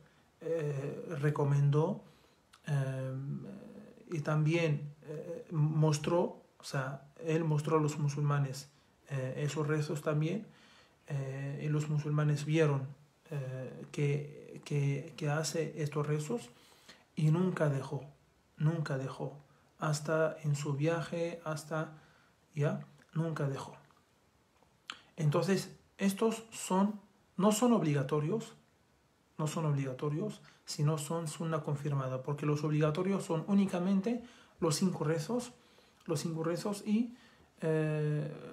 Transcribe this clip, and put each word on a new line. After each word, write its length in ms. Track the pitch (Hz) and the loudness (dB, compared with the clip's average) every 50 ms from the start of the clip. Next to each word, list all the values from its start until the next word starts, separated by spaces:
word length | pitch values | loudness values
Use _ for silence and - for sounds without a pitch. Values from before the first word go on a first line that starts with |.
| - _ _ _ _ _ _ _ | -20 _ _ _ _ _ _ _
eh, 760 | 170 156 165 165 147 147 143 135 139 143 - - - - 160 143 | -4 -2 -2 0 0 -2 -2 -4 -4 -6 -6 -8 -8 -8 -4 0
recomendó, 840 | 143 151 147 - 147 139 143 143 143 143 143 147 160 185 220 - - - - - - _ _ _ _ _ - _ - 160 | 2 2 2 4 4 4 4 6 6 6 6 6 4 2 0 -4 -8 -16 -20 -20 -20 _ _ _ _ _ -20 _ -4 -2
eh, 440 | 143 135 135 131 131 131 131 131 131 131 139 143 143 - - - - - - - - - - - - - - - | -2 0 0 -2 -4 -4 -6 -6 -6 -6 -6 -6 -8 -8 -8 -12 -14 -16 -16 -18 -18 -18 -20 -20 -20 -20 -10 -6
y 120 | 180 151 | -6 -4
también, 760 | 147 156 151 156 151 151 170 170 165 151 147 143 - - - - | 0 2 2 4 4 4 4 4 4 2 2 0 -2 -8 -14 -16
eh, 460 | - 147 151 151 - 175 165 - - - | -14 -12 -10 -10 -8 -10 -10 -10 -10 -4
mostró, 960 | 175 151 147 156 151 151 156 156 147 - - - - - 208 262 - - - _ _ - | 2 2 2 4 4 4 6 6 4 2 2 2 2 2 2 0 -2 -10 -18 _ _ -18
o 40 | - | -12
sea, 440 | - - 139 131 139 143 - - - - - - | -6 -6 -4 -4 -4 -8 -10 -14 -20 -18 -8 -2
él 180 | 165 156 165 | 0 2 2
mostró 360 | 165 156 151 147 151 151 160 156 | 2 2 2 2 2 2 4 4
a 20 | |
los 180 | 151 143 - - | 4 2 2 0
musulmanes, 720 | 147 139 - 147 147 143 143 143 143 131 - - - - _ _ _ _ _ _ _ - | 0 0 0 0 0 2 2 2 0 -2 -4 -8 -12 -16 _ _ _ _ _ _ _ -8
eh, 260 | 143 131 131 131 - - | -6 -4 -4 -4 -4 -2
esos 280 | 147 143 143 156 151 | -2 -2 -2 -2 0
rezos 340 | 147 156 151 147 - - 147 | 0 0 0 0 -2 -4 -4
también, 460 | - 156 151 151 156 160 185 220 - - - - - - - - - _ _ _ _ - | -2 0 0 2 0 0 -2 -4 -6 -10 -16 -20 -20 -20 -20 -20 -20 _ _ _ _ -6
eh, 540 | 147 139 135 135 135 139 139 139 143 143 147 | -6 -4 -4 -4 -6 -6 -6 -6 -6 -4 -2
y 40 | 151 | 0
los 200 | 151 151 151 - | 0 0 0 0
musulmanes 560 | 151 147 - 151 147 151 151 151 147 143 - | 0 0 0 0 0 2 4 2 2 2 0
vieron, 420 | 151 156 165 156 143 139 131 131 - - - - _ _ _ _ - | 2 4 4 4 4 4 0 -2 -6 -10 -16 -20 _ _ _ _ -8
eh, 560 | 156 139 131 131 131 131 127 - 143 147 147 - | -8 -6 -6 -6 -8 -8 -10 -10 -12 -14 -14 -10
que, 720 | - 156 147 143 143 143 143 - - - - - - - - | -2 0 2 2 2 0 -2 -6 -12 -16 -16 -16 -16 -16 -8
que, 480 | - 147 143 139 139 139 143 - - - | -2 0 2 2 2 0 -2 -4 -10 -10
que 140 | - 151 147 | -4 -2 -2
hace 520 | 147 160 160 - - 160 151 - - 170 | 0 0 -2 -2 -2 -2 -2 -2 -4 -4
estos 240 | 151 143 - 151 143 | -4 -2 -2 -2 0
rezos 440 | 147 151 151 151 - 233 233 - - - - - - - - - - - - _ _ _ | 0 0 -2 0 -2 -4 -4 -4 -10 -18 -20 -20 -20 -20 -20 -20 -20 -20 -20 _ _ _
y 140 | - 156 156 | 2 4 4
nunca 400 | 156 180 185 180 - - 160 147 | 4 4 4 2 2 2 2 2
dejó, 340 | 135 135 - - 143 135 - - - _ _ _ _ _ _ _ _ - | 2 0 -2 -4 -6 -8 -8 -10 -16 _ _ _ _ _ _ _ _ 2
nunca 400 | 151 156 170 165 151 - 143 127 | 2 2 2 2 0 -2 -2 -2
dejó, 400 | 135 123 - - 147 139 - - - _ _ _ _ _ _ - | -4 -6 -6 -6 -8 -8 -8 -12 -18 _ _ _ _ _ _ -4
hasta 580 | 156 156 151 147 - 170 156 160 160 156 - - - | -2 -2 -2 -2 0 0 2 2 2 2 0 -2 -2
en 100 | 147 147 | 0 0
su 200 | 143 - 147 139 | 0 0 -2 0
viaje, 640 | 135 147 165 170 170 151 - 175 170 170 170 170 - - | 2 2 2 2 0 -2 -4 -2 -2 -2 -2 -4 -6 -6
hasta, 500 | 156 156 151 - - 165 156 160 156 - - - - _ _ _ _ _ _ _ _ - | -6 -6 -6 -6 -4 -4 -4 -4 -4 -8 -16 -20 -20 _ _ _ _ _ _ _ _ -2
ya, 320 | 147 143 165 196 196 - - - - - _ - | 0 0 0 0 -2 -6 -12 -18 -20 -20 _ -4
nunca 340 | 160 165 165 156 - 143 139 | -2 -2 -2 -2 -2 -2 -2
dejó. 260 | 139 - - - - - - _ _ _ _ _ _ _ _ _ _ _ _ _ _ _ _ _ _ _ _ - - - - _ _ | -2 -6 -8 -12 -16 -20 -20 _ _ _ _ _ _ _ _ _ _ _ _ _ _ _ _ _ _ _ _ -16 -16 -16 -20 _ _
Entonces, 580 | - 160 147 151 175 170 190 190 185 - - - - _ _ _ | 0 0 2 2 2 2 2 2 0 0 -4 -12 -20 _ _ _
estos 480 | - 196 196 196 - 226 226 220 - - - | 0 0 0 2 2 0 0 0 -2 -8 -14
son, 500 | - - - - 185 190 202 208 - - - _ _ _ _ _ _ - | -14 -14 -4 0 2 2 4 2 0 -4 -12 _ _ _ _ _ _ 2
no 140 | 185 214 | 4 4
son 200 | 208 - 254 240 | 6 6 6 6
obligatorios, 800 | 233 185 160 151 143 139 131 - 156 151 147 165 214 226 - - - - _ _ _ _ _ _ _ _ _ _ _ _ _ _ _ - | 6 6 4 4 2 2 2 2 0 0 2 0 -2 -2 -4 -8 -14 -20 _ _ _ _ _ _ _ _ _ _ _ _ _ _ _ -4
no 80 | 156 | -4
son 180 | 147 - 170 160 | -2 -2 0 0
obligatorios, 800 | 151 143 135 135 135 127 - 156 147 147 165 208 208 - - - - - _ _ | 2 2 2 0 -2 -4 -4 -2 -2 -2 -2 -2 -4 -6 -10 -16 -20 -20 _ _
sino 320 | - - - 147 151 160 156 | -10 -2 2 2 2 2 0
son 280 | - - 165 170 165 | -2 -4 -4 -4 -4
sunna 360 | 151 - - 170 160 160 151 | -4 -6 -4 -2 -2 -2 -2
confirmada, 600 | 156 156 143 139 143 151 143 139 131 127 131 127 | -2 -2 -4 -2 -2 -2 -2 0 -2 -2 -4 -4
porque 220 | - - 143 - 151 | -4 -4 -4 -2 0
los 180 | 147 147 147 151 | 0 0 2 0
obligatorios 600 | 156 151 151 156 156 151 180 185 196 196 - - | 0 2 4 4 4 2 2 0 0 0 0 0
son 200 | - 165 - - | -2 -2 -2 0
únicamente 760 | - 196 196 196 190 - 175 175 190 196 190 - 233 247 240 - - - - - - _ - | 4 4 4 4 4 2 0 2 2 2 2 2 2 -2 -2 -4 -10 -18 -20 -20 -20 _ -2
los 160 | 180 165 151 | 0 0 2
cinco 280 | - 196 180 151 147 156 | 2 2 0 0 0 0
rezos, 480 | 151 165 160 151 - 233 247 - - - - _ _ - - - _ _ _ - | 0 0 0 -2 -2 -2 -4 -4 -6 -12 -20 _ _ -20 -20 -20 _ _ _ -6
los 160 | - 160 147 | -4 -4 -2
cinco 240 | - 170 160 160 160 | -2 -4 -4 -2 -2
rezos 380 | 165 175 165 - 208 202 - - | -2 -2 -2 -2 -4 -4 -4 0
y, 300 | 214 208 226 254 - - - - - - - - _ _ - | 2 2 2 2 0 -4 -12 -20 -20 -20 -20 -20 _ _ -4
eh, 680 | - 160 160 156 156 156 151 151 151 151 151 147 151 151 147 - - - | 0 0 2 2 2 0 0 0 0 0 0 -2 -2 -4 -8 -12 -12 -14